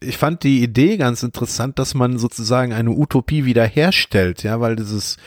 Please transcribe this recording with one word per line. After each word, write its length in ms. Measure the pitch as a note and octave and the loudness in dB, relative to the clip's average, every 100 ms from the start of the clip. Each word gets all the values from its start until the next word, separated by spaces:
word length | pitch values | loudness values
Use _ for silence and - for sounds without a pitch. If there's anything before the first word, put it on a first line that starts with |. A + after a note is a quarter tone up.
ich 160 | - - | -10 -4
fand 260 | D3 E3+ | -2 0
die 200 | C#3 C3+ | 2 2
Idee 340 | A#2+ A2+ D#3+ G#3+ | 2 4 2 2
ganz 260 | B2+ A#2+ | 0 -2
interessant, 540 | B2 - A#2+ - B2 C3+ | -6 -6 -6 -4 -4 -4
dass 160 | C3 | -4
man 240 | C3+ B2 B2 | 0 0 0
sozusagen 560 | A#2 - A2 B2 B2+ | -4 -4 -2 0 0
eine 180 | A2 A#2 | -2 0
Utopie 520 | C3 D3 C3+ - D3+ | 0 0 0 0 0
wiederherstellt, 1000 | C3 A#2 A2+ D3 E3+ F3+ - G2+ F2+ F2 | 2 2 2 4 2 2 0 2 0 0
ja, 180 | G#2+ A2+ | -4 -2
weil 140 | A#2 A2+ | -2 -2
dieses, 400 | G#2 G#2+ - - | -4 -6 -6 -10